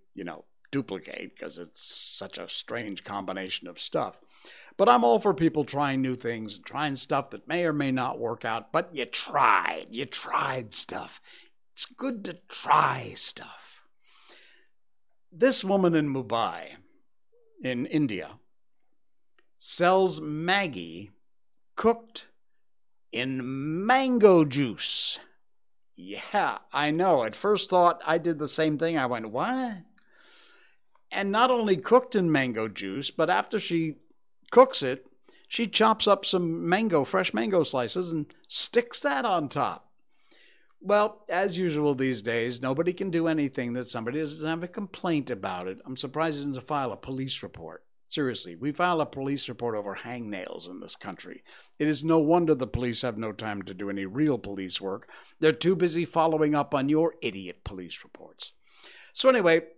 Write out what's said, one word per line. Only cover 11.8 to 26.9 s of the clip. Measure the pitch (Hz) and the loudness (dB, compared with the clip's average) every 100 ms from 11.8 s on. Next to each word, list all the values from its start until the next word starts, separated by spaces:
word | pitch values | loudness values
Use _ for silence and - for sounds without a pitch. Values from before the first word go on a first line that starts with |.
| - | -6
good | - 262 233 | -4 -6 -6
to | 196 170 - | -10 -14 -14
try | - 139 151 143 131 117 | -8 2 2 2 -2 -8
stuff. | 95 - - - - - - _ _ _ - - - - _ _ _ _ _ _ _ _ | -4 -4 -4 -14 -20 -20 -20 _ _ _ -20 -20 -20 -20 _ _ _ _ _ _ _ _
This | 165 254 - | 2 2 4
woman | 190 196 180 | 2 2 4
in | 165 147 | 2 0
Mumbai, | 135 113 113 104 82 80 - - _ _ _ _ _ _ 381 | -2 -2 0 0 -4 -12 -18 -20 _ _ _ _ _ _ -10
in | 170 120 - | -6 -4 -2
India, | 151 139 95 76 - _ _ _ _ _ _ _ _ _ _ _ - | 0 0 -2 -8 -16 _ _ _ _ _ _ _ _ _ _ _ -12
sells | - - 175 190 185 156 | -4 2 4 4 4 0
Maggi | 151 151 170 196 185 98 85 82 104 _ _ _ _ _ _ - | -6 -4 0 0 0 -6 -10 -12 -16 _ _ _ _ _ _ 0
cooked | 226 233 - - - _ _ _ _ _ _ _ - | 0 0 -4 -20 -20 _ _ _ _ _ _ _ -10
in | 113 127 131 127 135 147 165 208 | -6 -4 -4 -6 -6 -4 -4 2
mango | 262 269 240 208 175 | 2 4 6 8 8
juice. | 147 135 131 92 - - - - - _ _ _ _ _ _ | 6 2 0 -2 -4 -2 -2 -6 -12 _ _ _ _ _ _
Yeah, | - 90 98 - 208 151 107 - | -18 -14 -12 -4 0 0 -2 -4
I | 135 147 | -2 0